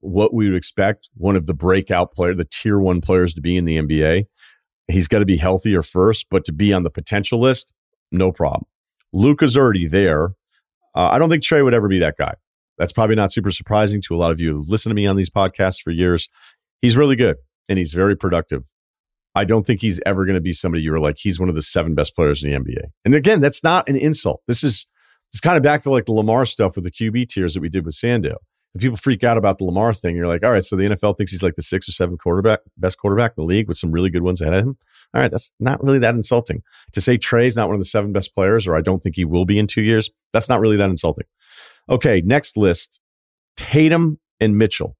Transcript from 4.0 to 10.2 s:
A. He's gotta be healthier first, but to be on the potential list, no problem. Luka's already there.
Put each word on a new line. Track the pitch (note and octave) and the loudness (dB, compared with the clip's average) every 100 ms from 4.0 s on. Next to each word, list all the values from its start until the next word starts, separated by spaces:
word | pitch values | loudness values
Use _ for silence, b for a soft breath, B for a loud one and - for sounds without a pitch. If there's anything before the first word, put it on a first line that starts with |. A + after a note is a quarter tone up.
A. | D#2 F2 G2+ b b b _ _ - | 2 0 -2 b b b _ _ -4
He's | F2 E2 | -2 0
gotta | A2 | 2
be | G2 F2 | 2 2
healthier | F2+ F#2 A2+ F#2 | 0 0 0 -2
first, | D#2+ F#2 F#2+ A2 - | 0 2 2 0 -2
but | F#2+ | -4
to | - | -4
be | D#2 G#2 | -2 0
on | F#2+ | 2
the | E2+ | -2
potential | - - G#2 G2+ A#2+ | -6 -6 -4 -2 0
list, | B2 B2+ - _ _ _ _ | 2 0 -6 _ _ _ _
no | F2+ F#2 | 0 0
problem. | - D2+ - - _ _ _ _ | 0 -2 -2 -8 _ _ _ _
Luka's | F#2 B2 D3 D3 B2 | 2 2 4 2 4
already | C3 G2 E2 | 4 2 2
there. | F#2 F#2+ D2+ | 2 4 2